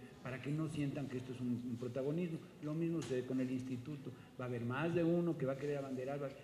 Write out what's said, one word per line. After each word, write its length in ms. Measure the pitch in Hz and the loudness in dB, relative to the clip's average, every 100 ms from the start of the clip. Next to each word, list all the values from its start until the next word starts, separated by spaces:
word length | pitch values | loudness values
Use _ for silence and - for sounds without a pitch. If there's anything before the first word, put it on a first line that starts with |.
| - - | -14 -10
para 180 | 127 127 | -8 -4
que 120 | 139 | 0
no 160 | 151 160 | 0 2
sientan 400 | 147 143 147 131 | 2 0 0 -2
que 80 | 127 | -4
esto 160 | 123 | -4
es 80 | 123 | -2
un, 220 | 123 120 - | 0 2 0
un 60 | 117 | -2
protagonismo. 580 | 123 127 135 160 180 160 - - | -2 0 2 2 0 -2 -8 -8
Lo 120 | 147 | -2
mismo 260 | 156 165 165 | 0 2 2
sucede 240 | 127 127 | 2 0
con 160 | 127 131 | 2 2
el 100 | 127 | 2
instituto, 600 | 127 120 123 151 147 131 - - - | 0 -2 -4 -4 -6 -8 -10 -12 -6
va 60 | |
a 40 | 123 | -2
haber 160 | 120 | 0
más 300 | 117 131 165 | 0 2 2
de 80 | 170 | 4
uno 340 | 165 175 170 147 | 6 6 4 2
que 100 | 135 | 0
va 80 | |
a 40 | 135 | 0
querer 200 | 147 143 | 0 0
abanderar. 440 | 135 127 127 143 | -2 -2 -2 -2
Va, 60 | 139 - | -4 -6